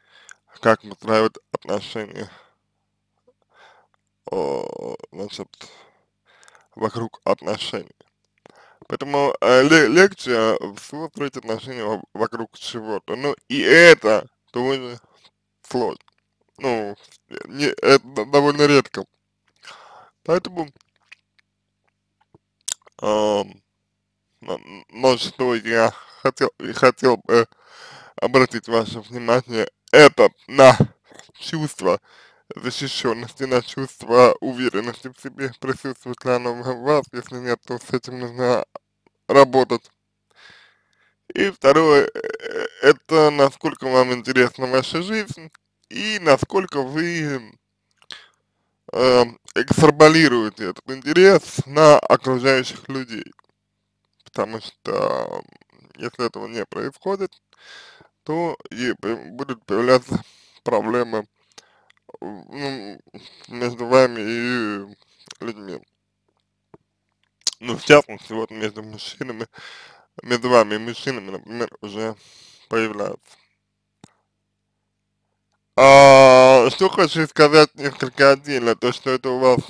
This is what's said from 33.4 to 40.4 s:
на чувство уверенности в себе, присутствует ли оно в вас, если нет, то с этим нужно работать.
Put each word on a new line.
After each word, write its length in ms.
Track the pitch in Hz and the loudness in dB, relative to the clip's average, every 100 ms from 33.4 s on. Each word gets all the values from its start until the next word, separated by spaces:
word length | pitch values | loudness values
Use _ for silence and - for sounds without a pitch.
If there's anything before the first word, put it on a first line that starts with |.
на 180 | 131 127 | -4 -4
чувство 720 | 117 - 135 - 123 120 123 - | -4 -10 -12 -12 0 2 2 0
уверенности 680 | 123 123 127 98 117 113 131 | -8 -8 -6 -6 -8 -12 -18
в 140 | 127 | -18
себе, 300 | 135 131 135 123 | -18 -14 -14 -10
присутствует 640 | 131 131 135 127 127 120 131 | -10 -10 -12 -14 -14 -10 -4
ли 60 | |
оно 220 | 123 123 | -4 -4
в 280 | 120 123 123 | -8 -10 -6
вас, 240 | 127 147 - | -2 -2 -2
если 260 | 120 - 127 | -10 -14 -12
нет, 220 | 123 120 - | -8 -8 -8
то 120 | 123 | -12
с 120 | - | -8
этим 280 | 127 - 127 | -8 -8 -12
нужно 460 | 123 120 123 120 - - _ _ _ _ - | -12 -4 -2 -2 -4 -14 _ _ _ _ 0
работать. 640 | 139 131 131 123 117 - _ _ _ _ _ | 4 4 4 0 -2 -8 _ _ _ _ _